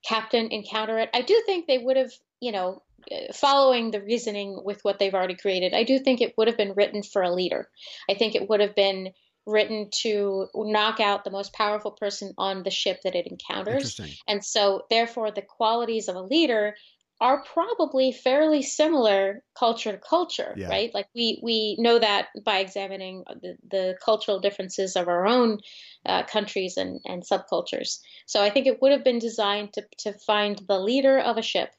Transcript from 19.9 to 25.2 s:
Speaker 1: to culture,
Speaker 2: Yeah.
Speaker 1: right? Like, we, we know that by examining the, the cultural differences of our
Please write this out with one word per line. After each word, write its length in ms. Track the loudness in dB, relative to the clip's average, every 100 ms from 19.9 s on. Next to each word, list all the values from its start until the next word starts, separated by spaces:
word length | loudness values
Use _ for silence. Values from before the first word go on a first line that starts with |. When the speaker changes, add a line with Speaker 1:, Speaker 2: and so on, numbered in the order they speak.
Speaker 1:
to 60 | -8
culture, 560 | 0 0 0 -4 -8 -8
Speaker 2:
Yeah. 140 | -4
Speaker 1:
right? 240 | -2 -2
Like, 140 | -6 -10
we, 260 | -2 -2 -2
we 320 | -2 -2 -2 0
know 200 | 4 4
that 280 | 4 0 -2 -6 -2
by 140 | -2
examining 680 | -2 -6 -8 -10 -10 -14 -16 -14
the, 160 | -14 -16 -6
the 280 | -4 -2 -4
cultural 360 | 0 0 0 0
differences 560 | -2 -2 -10 -4 -2 -2
of 140 | 0
our 180 | 2